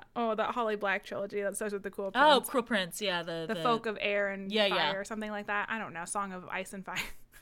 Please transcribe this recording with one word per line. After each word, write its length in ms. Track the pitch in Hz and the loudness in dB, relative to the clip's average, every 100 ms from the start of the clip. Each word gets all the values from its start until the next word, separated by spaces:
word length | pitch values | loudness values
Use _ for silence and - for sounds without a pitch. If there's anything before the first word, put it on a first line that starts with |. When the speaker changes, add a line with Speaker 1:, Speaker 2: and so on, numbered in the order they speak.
| - 240 | -6 -2
Speaker 1:
oh, 200 | 233 214 | 0 0
that 160 | 214 | 0
Holly 240 | 247 220 208 | 0 0 0
Black 280 | 202 190 | 0 -2
trilogy 380 | - 202 196 202 | -2 -6 -4 -2
that 140 | 202 196 | -2 -2
starts 180 | 220 | -2
with 100 | 202 | -4
the 80 | 196 | -6
Cruel 200 | 196 196 240 | -6 0 6
Speaker 2:
Oh, 200 | 302 269 | 8 8
Speaker 1:
Prince. 120 | - | 6
Speaker 2:
Cruel 140 | 269 | -2
Prince, 380 | 226 220 180 - | 0 0 0 -2
yeah, 220 | 202 175 | -2 -2
the, 220 | 170 165 165 | -2 -4 -2
Speaker 1:
The 80 | 220 | 0
Speaker 2:
the 60 | |
Speaker 1:
Folk 240 | 240 233 226 | 2 2 0
of 120 | 208 | -2
Air 280 | 208 202 202 | 0 2 0
and 220 | 196 196 | -2 0
Speaker 2:
Yeah, 160 | 214 202 | 4 4
Speaker 1:
Fire 80 | 190 | 4
Speaker 2:
yeah. 160 | 151 | 2
Speaker 1:
or 100 | 190 | 0
something 280 | 202 214 214 | -4 -6 -6
like 160 | 208 202 | -4 -2
that. 200 | 208 196 | -2 0
I 80 | 220 | -4
don't 140 | 175 | -4
know, 120 | 165 175 | -6 -4
Song 280 | 208 196 | -4 -4
of 140 | 185 180 | -6 -6
Ice 240 | 185 190 | -6 -6
and 120 | 196 185 | -8 -8
Fire. 120 | 180 | -6
<laughs> 20 | - - - - | -6 -10 -16 -20